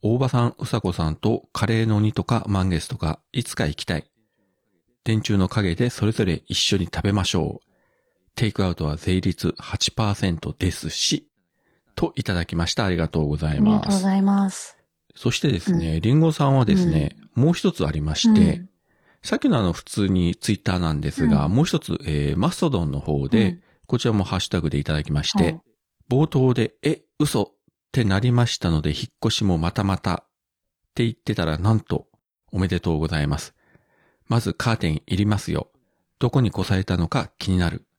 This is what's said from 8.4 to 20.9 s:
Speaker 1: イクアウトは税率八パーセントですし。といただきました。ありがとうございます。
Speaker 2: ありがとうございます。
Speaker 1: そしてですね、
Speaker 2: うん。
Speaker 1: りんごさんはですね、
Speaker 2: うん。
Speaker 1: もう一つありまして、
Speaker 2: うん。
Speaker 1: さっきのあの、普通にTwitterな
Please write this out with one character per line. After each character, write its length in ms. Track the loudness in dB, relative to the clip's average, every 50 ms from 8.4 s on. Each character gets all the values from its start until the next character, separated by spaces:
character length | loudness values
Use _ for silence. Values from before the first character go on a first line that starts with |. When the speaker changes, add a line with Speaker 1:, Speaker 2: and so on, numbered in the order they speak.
| -2 -2
Speaker 1:
イ 60 | 0
ク 100 | 0 -2
ア 60 | -2
ウ 60 | -2
ト 100 | -2 -4
は 120 | -4 -4 -4
税 240 | -2 0 0 0
率 340 | 0 -2 -4 -2 -2 -4 -4 -4
八 340 | -10 -8 -6 -4 -4 -4
パ 200 | -2 -2 -2 -2
ー 40 | 0
セ 140 | 0 0 -2
ン 80 | -2 -2
ト 180 | -6 -8 -6 _
で 140 | -2 -2
す 180 | -2 -2 -8 -8
し。 380 | -6 -4 -2 -2 -2 -2 -4 _ _ _ _ _ _ _ _ _ _ _ _ _ _
と 180 | -4 -4 -4 -2
い 80 | -4 -4
た 100 | -2 -2
だ 100 | -2 -2
き 100 | -2 -2
ま 120 | -2 -2 -2
し 80 | 0
た。 100 | -2 0
あ 40 | 0
り 60 | 0 0
が 100 | 0 0
と 140 | 0 0
う 60 | 0 0
ご 100 | 0 -2
ざ 160 | -2 -2 0
い 60 | 2
ま 40 | 2
す。 20 | 4
Speaker 2:
あ 100 | 4 2
り 40 |
が 0 |
と 80 | 2 0
う 40 | 0
ご 60 | 0
ざ 160 | 2 0 0
い 60 | 2
ま 280 | 2 2 2 2 2 0
す。 260 | -2 -6 -14 -16 -20 _ _ _ _ _ _ _ _
Speaker 1:
そ 160 | -4 -4 -2
し 80 | -2 0
て 120 | 0 0
で 80 | 0 0
す 120 | 0 0 0
ね、 200 | 0 0 0 -2
Speaker 2:
う 20 | 0
ん。 40 |
Speaker 1:
り 120 | 2 2 4
ん 60 | 4
ご 120 | 4 4
さ 140 | 2 2 2
ん 100 | 2 4
は 100 | 4 4
で 100 | 4 4 4
す 80 | 4
ね、 300 | 2 2 2 0 0 -4 -8 -20 -8 _
Speaker 2:
う 60 | 2
ん。 20 | 2
Speaker 1:
も 40 | 2
う 20 | 2
一 180 | 2 0 -2
つ 160 | 0 0 -2 -2
あ 40 |
り 100 | -2 -2
ま 120 | -2 -2 -2
し 180 | 2 4 6 6
て、 220 | 6 4 4 0 -2
Speaker 2:
う 20 |
ん。 80 | -6 -16 _ _ _ _ _ _ _ _ _ _ _
Speaker 1:
さ 140 | -4 -4 -2
っ 20 |
き 100 | 0 2
の 80 | 2 2
あ 40 | 2
の、 100 | 0 -2
普 120 | -2 -8
通 220 | -8 -2 0 2 2
に 280 | 2 2 2 2 0
Twitter 420 | -2 -2 -2 -2 -2 _ -2 -2 0
な 140 | 0 0